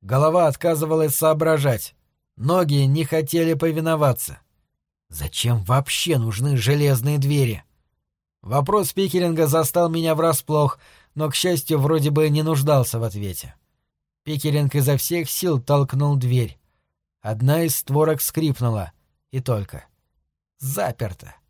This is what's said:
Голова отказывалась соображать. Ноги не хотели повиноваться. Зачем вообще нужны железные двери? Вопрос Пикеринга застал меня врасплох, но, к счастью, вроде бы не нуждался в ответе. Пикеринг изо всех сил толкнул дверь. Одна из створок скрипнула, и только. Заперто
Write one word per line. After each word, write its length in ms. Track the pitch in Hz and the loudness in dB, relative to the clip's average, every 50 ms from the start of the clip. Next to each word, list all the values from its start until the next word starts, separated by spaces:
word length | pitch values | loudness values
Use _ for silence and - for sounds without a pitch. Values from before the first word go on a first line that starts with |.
Голова 460 | _ 98 117 131 147 156 160 180 175 | _ -2 0 2 2 4 4 4 2
отказывалась 680 | 156 135 - - 175 170 151 147 160 160 160 160 156 135 | 2 2 0 -2 -2 0 0 -2 0 0 0 0 0 0
соображать. 800 | - - 156 156 156 160 160 160 156 139 143 123 104 - - _ _ _ _ _ _ _ _ _ | 0 2 2 2 2 2 2 2 2 2 0 0 -2 -4 -10 _ _ _ _ _ _ _ _ _
Ноги 480 | - 104 123 165 185 180 156 143 143 139 | -8 -2 0 2 2 2 2 2 2 4
не 180 | 135 135 151 165 | 4 2 2 0
хотели 500 | 139 - 160 160 139 - 170 165 165 165 | 0 0 -2 -2 0 0 0 2 2 0
повиноваться. 840 | 151 151 165 160 156 160 160 165 156 151 139 123 - - - - - _ _ _ _ _ _ _ _ _ _ _ _ _ _ | 0 0 0 0 0 0 0 0 2 2 2 2 0 -4 -12 -12 -14 _ _ _ _ _ _ _ _ _ _ _ _ _ _
Зачем 540 | 85 78 73 76 - - - 120 120 117 98 | -14 -10 -10 -8 -6 -4 0 0 0 0 0
вообще 540 | 87 123 135 139 - - - - 175 165 | 0 0 0 0 0 -4 -4 -2 0 0
нужны 380 | 135 117 113 110 95 123 143 143 | 0 0 -2 -2 -2 -2 0 0
железные 640 | 131 110 104 139 147 147 147 139 123 110 143 147 | 0 0 0 0 2 2 2 2 2 0 -2 -2
двери? 460 | 147 135 139 147 147 139 120 110 - - _ _ _ _ _ _ _ _ _ _ _ _ _ _ _ | 0 0 0 2 2 0 0 -2 -6 -10 _ _ _ _ _ _ _ _ _ _ _ _ _ _ _
Вопрос 520 | _ 95 107 139 143 135 175 214 196 143 - | _ -4 -2 -2 0 2 2 0 0 0 -2
Пикеринга 540 | - 196 190 143 180 175 175 165 156 160 | -2 -2 0 0 0 0 0 2 2 2
застал 420 | 151 139 165 160 - - 175 175 170 | 2 4 2 2 0 2 0 0 2
меня 260 | 160 165 165 165 160 | 0 -2 0 0 0
врасплох, 640 | 151 160 165 160 143 - _ 147 151 147 143 - - _ - - - _ _ _ | 2 2 2 0 0 -2 _ 0 2 2 0 0 -4 _ -20 -20 -20 _ _ _
но, 140 | - 156 151 | -6 -4 -4
к 60 | 135 | -2
счастью, 440 | - - 180 180 160 139 - 160 151 | -2 0 0 0 0 -2 -2 -2 0
вроде 320 | 135 147 160 160 143 147 | 2 2 2 2 2 0
бы 180 | 151 147 156 156 | 2 2 2 2
не 140 | 143 151 156 | 2 2 0
нуждался 560 | 156 160 147 135 143 151 139 127 - - 117 | 0 0 0 2 2 4 2 2 0 -2 -4
в 40 | 113 | -4
ответе. 520 | 113 95 101 101 98 92 - - 65 - _ _ _ _ _ _ _ _ _ _ _ _ _ _ | -4 -6 -6 -8 -8 -8 -8 -12 -14 -16 _ _ _ _ _ _ _ _ _ _ _ _ _ _
Пикеринг 520 | - 151 147 - 156 143 147 147 139 - | -8 -8 -4 -2 0 0 2 0 0 0
изо 200 | 147 139 127 147 | 0 0 2 2
всех 340 | 131 - - 170 175 165 143 | 0 0 -2 -2 -4 -4 -4
сил 300 | - - - 185 160 135 | -6 -4 -2 0 0 0
толкнул 540 | 120 - 143 143 143 139 - 135 143 147 147 | 0 2 2 2 2 0 0 -2 0 0 0
дверь. 440 | 139 123 123 123 127 120 101 - _ _ _ _ _ _ _ _ _ _ _ _ _ | 0 0 0 0 0 0 -2 -6 _ _ _ _ _ _ _ _ _ _ _ _ _
Одна 420 | _ 104 110 107 117 131 143 160 170 | _ -8 -6 0 2 2 2 2 2
из 120 | 165 143 | 0 -2
створок 460 | - - - 131 147 156 156 156 139 | -4 -4 -2 0 2 2 2 2 0
скрипнула, 720 | - - - - 160 156 139 - 123 120 113 107 95 82 - _ _ _ _ _ _ _ | -2 -4 -4 -2 0 0 -2 0 -2 -2 -2 -2 -6 -8 -12 _ _ _ _ _ _ _
и 100 | - 131 | -10 -8
только. 440 | 127 - 123 107 101 92 - - - _ _ _ _ _ _ _ _ _ _ _ _ _ _ _ | -4 -2 -2 -2 -2 -6 -10 -16 -18 _ _ _ _ _ _ _ _ _ _ _ _ _ _ _
Заперто 760 | - 135 135 175 202 180 - - - 107 90 - - - - _ _ _ | -10 -8 -6 -4 -4 -4 -4 -6 -8 -8 -8 -10 -18 -20 -20 _ _ _